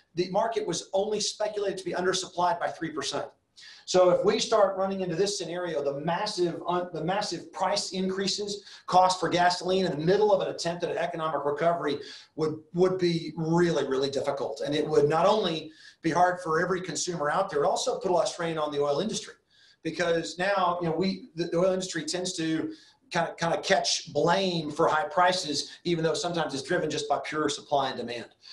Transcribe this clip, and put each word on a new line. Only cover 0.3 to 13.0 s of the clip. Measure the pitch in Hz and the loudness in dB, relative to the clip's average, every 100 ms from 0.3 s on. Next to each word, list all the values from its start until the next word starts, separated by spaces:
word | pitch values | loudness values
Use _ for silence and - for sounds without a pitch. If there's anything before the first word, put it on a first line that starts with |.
market | 190 226 214 175 | 0 0 0 -2
was | 165 - | -4 -2
only | 190 208 208 | -2 0 -2
speculated | - - 214 208 202 180 | -4 -4 -4 -2 -4 -4
to | 180 | -6
be | |
undersupplied | 175 185 - - - 175 170 | -2 0 0 -2 0 0 2
by | 147 | -4
three | - 160 | -4 -8
percent. | 151 131 135 - _ _ - - - - | -6 -6 -6 -8 _ _ -20 -20 -20 0
So | 185 180 | 6 6
if | 175 | 6
we | 185 220 | 4 2
start | - 220 196 185 | 2 4 4 4
running | 190 196 | -2 -2
into | 180 165 | -4 0
this | 196 - | 0 0
scenario, | 160 175 175 151 | -6 -6 -4 -2
the | 139 143 | -2 -2
massive, | 165 185 208 180 175 151 - | -2 -2 -2 -2 -2 -2 -4
un-, | 180 180 | -2 -2
the | 160 | -6
massive | 160 196 202 165 - | -2 -2 -2 -6 -10
price | - 185 202 - | -2 0 0 -2
increases, | 190 190 190 196 - 202 - - - - | -2 -2 -2 -2 -2 -4 -8 -10 -20 2
cost | 180 185 - | 6 6 4
for | 165 | 0
gasoline | 170 180 - 180 190 180 | 4 4 2 0 2 2
in | |
the | 143 165 | 0 2
middle | 202 214 | 4 6
of | 190 139 | 4 2
an | |
attempt | - 170 175 | -4 -4 -4
at | 165 | -4
an | 143 | -2
economic | 170 165 160 147 | -4 -2 -2 -2
recovery | 143 147 165 170 147 143 - - - - | -2 0 2 2 0 -4 -6 -16 -16 -4
would, | 156 156 - | -4 -4 -8
would | 170 185 | 2 2
be | 185 | 4